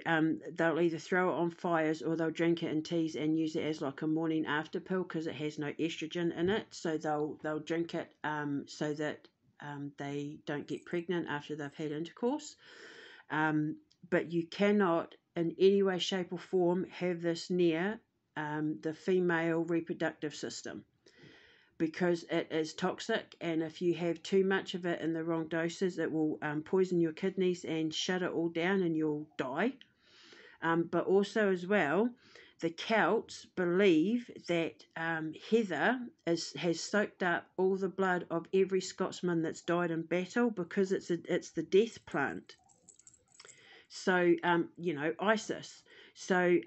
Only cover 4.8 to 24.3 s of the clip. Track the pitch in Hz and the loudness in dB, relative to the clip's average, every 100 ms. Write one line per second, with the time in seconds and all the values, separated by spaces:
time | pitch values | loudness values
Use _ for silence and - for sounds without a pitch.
4.8 | 175 185 180 165 160 127 151 151 147 - | -4 -4 -2 -4 -6 -4 -6 -4 -6 -2
5.8 | 160 165 156 175 170 - 180 214 - - | -4 -4 -6 -2 -2 0 0 0 -4 -8
6.8 | 170 156 156 151 151 147 151 156 151 165 | -4 -2 -2 -2 -2 -4 -6 -4 -2 -4
7.8 | 170 170 - _ 151 151 147 143 - - | -2 -6 -8 _ -6 -4 -2 -4 -6 -4
8.8 | 151 151 151 - - _ _ - 147 143 | -4 -2 -4 -6 -14 _ _ -16 -12 -10
9.8 | 143 - 143 143 147 151 - 147 - 147 | -10 -8 -6 -6 -6 -10 -6 -6 -6 -8
10.8 | - 175 170 175 - 147 - 151 143 - | -4 -6 -2 -4 -2 -6 -6 -8 -8 -6
11.8 | 156 147 165 - 240 302 - - - - | -6 -6 -8 -4 -2 -2 -8 -18 -20 -20
12.8 | - - - - - 151 156 151 151 - | -20 -20 -20 -20 -4 0 2 2 0 -4
13.8 | _ _ - 175 139 170 165 - 202 208 | _ _ 0 0 2 -2 -2 2 4 6
14.8 | 190 165 - - _ 175 165 165 190 196 | 4 2 -2 -12 _ -2 -2 4 6 6
15.8 | 196 180 - 190 180 175 - 185 175 185 | 4 0 -2 -2 -4 -8 -2 2 4 2
16.8 | 165 - 180 170 170 165 - 180 170 160 | -2 -2 -2 0 -2 -2 0 2 4 2
17.8 | 190 226 _ _ _ - 151 151 151 151 | -2 -4 _ _ _ -8 -4 -2 -2 -2
18.8 | 160 156 - 185 180 165 165 165 165 170 | -6 -4 2 2 4 2 2 0 0 -2
19.8 | 165 170 160 - 151 - 117 - 113 85 | -2 -2 -4 -2 -8 -6 -10 -8 -10 -12
20.8 | - _ _ _ - - - _ _ - | -16 _ _ _ -20 -20 -20 _ _ -4
21.8 | 160 - 175 170 - 165 - 160 156 - | -4 0 0 0 0 -2 0 -2 -2 -2
22.8 | 185 - - 220 - - 170 160 160 - | -4 -4 -4 -4 -4 -8 -4 -2 -4 -2
23.8 | 175 160 170 165 - | -2 0 -2 -4 0